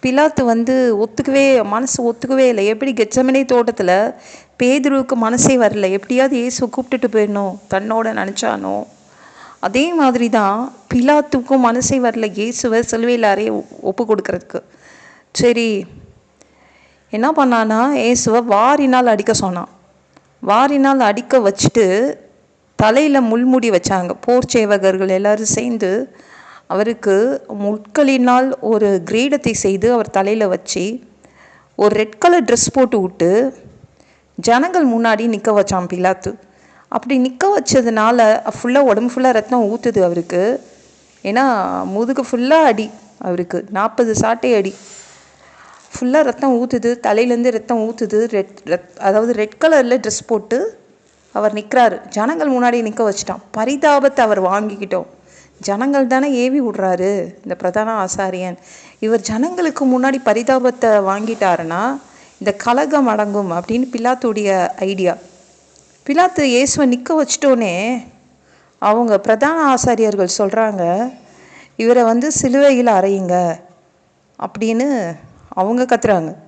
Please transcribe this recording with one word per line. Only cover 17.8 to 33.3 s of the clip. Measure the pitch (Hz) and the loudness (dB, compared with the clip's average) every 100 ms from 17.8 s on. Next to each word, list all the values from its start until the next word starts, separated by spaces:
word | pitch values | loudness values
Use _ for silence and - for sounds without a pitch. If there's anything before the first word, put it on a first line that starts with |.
| 254 | 0
இயேசுவை | 285 226 240 - 226 240 202 | 0 0 0 2 0 2 2
வாரினால் | 233 294 277 254 247 | 4 4 4 4 4
அடிக்க | 214 - | 2 0
சொன்னான். | 220 196 180 - _ _ _ _ _ _ _ - | 0 -2 -6 -10 _ _ _ _ _ _ _ 0
வாரினால் | 208 277 285 269 269 | 2 2 2 2 2
அடிக்க | 226 208 247 262 | 2 0 0 2
வச்சுட்டு | 208 202 - - 196 190 262 294 - _ _ _ _ - | 2 0 0 2 2 2 -2 -4 -14 _ _ _ _ -2
தலையில | 214 240 302 277 | 2 4 4 2
முள்முடி | 233 226 254 254 240 | 2 2 2 2 2
வச்சாங்க. | 190 - 190 180 - | 0 0 -2 -2 -6
போர் | - 247 247 | 0 2 2
சேவகர்கள் | 247 214 202 190 190 190 | 0 2 2 2 0 0
எல்லாரும் | 190 208 214 214 | 0 2 0 0
சேர்ந்து | - 240 226 190 196 269 - - - - - _ | -4 -4 -2 -2 -2 -6 -12 -20 -20 -20 -20 _
அவருக்கு | 180 214 226 208 196 233 277 - 208 | -2 -2 -2 0 2 2 -2 -8 -6
முட்களினால் | 202 214 208 - 285 269 247 247 262 262 | -4 -6 -6 0 2 4 4 2 2 -2
ஒரு | 214 220 214 190 165 | -2 0 2 0 -2
கிரீடத்தை | 214 269 285 262 | -2 0 -2 -2
செய்து | 220 202 196 214 | -2 -2 0 0
அவர் | 240 214 | 0 0
தலையில | 196 196 220 208 | -2 -2 0 0
வச்சு, | 185 - - 185 240 - _ - _ - _ _ - | -2 -6 -6 -6 -8 -14 _ -20 _ -20 _ _ 0
ஒரு | 202 208 | 0 2
ரெட் | 214 - | -2 2
கலர் | 349 349 | 4 4
ட்ரெஸ் | 233 233 - | 2 0 0
போட்டு | - 247 233 | 2 2 2
விட்டு, | 185 185 170 | -2 0 2